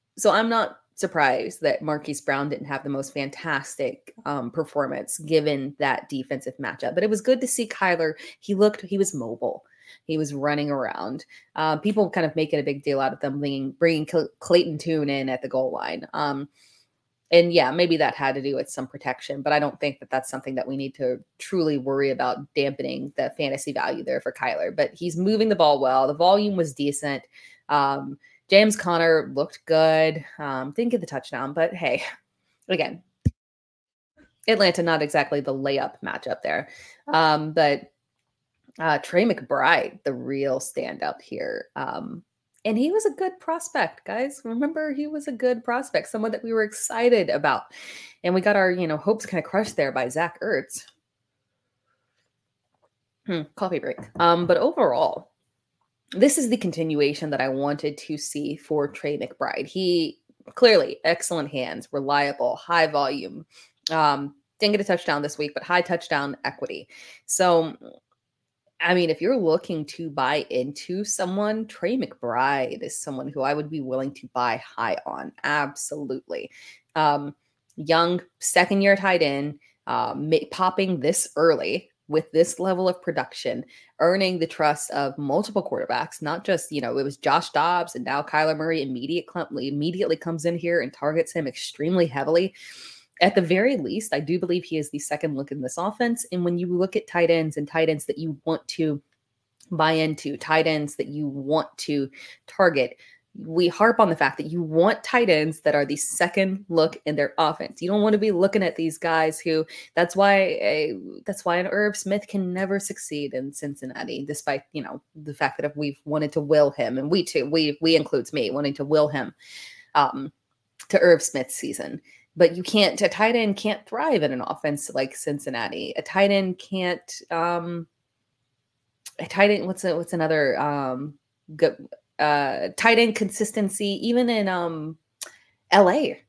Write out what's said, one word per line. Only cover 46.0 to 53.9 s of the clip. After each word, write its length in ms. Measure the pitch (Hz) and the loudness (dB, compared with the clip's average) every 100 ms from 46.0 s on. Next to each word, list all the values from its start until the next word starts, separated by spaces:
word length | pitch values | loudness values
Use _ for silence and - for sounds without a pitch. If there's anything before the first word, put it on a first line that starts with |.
| - | -2
someone 240 | 220 220 | -6 -4
that 120 | 214 | -6
we 100 | 226 | -2
were 100 | 226 | 0
excited 680 | 214 - - 226 247 233 160 | 0 -2 -6 2 4 4 4
about. 340 | 147 147 127 - - - - - _ | 0 2 0 -4 -18 -18 -18 -20 _
And 100 | 175 | 0
we 80 | 185 | 2
got 140 | 196 202 | 4 4
our, 160 | 185 | 4
you 160 | 180 170 | 2 -2
know, 100 | 151 | -2
hopes 280 | - 214 - | 0 -2 -2
kinda 180 | 180 | -6
crushed 320 | - 196 214 - | -2 -2 -2 0
there 160 | 139 | -2
by 180 | 127 123 | 0 -2
Zach 300 | 147 170 - | -2 -4 -4
Ertz. 440 | 208 156 - - - _ _ _ _ _ _ _ _ _ _ _ _ _ _ _ _ _ _ _ _ _ _ _ - | -2 -2 -4 -12 -14 _ _ _ _ _ _ _ _ _ _ _ _ _ _ _ _ _ _ _ _ _ _ _ -6
Hmm, 140 | 170 151 - | -6 -6 -6
coffee 240 | 185 170 | -4 -2
break. 200 | 139 | -4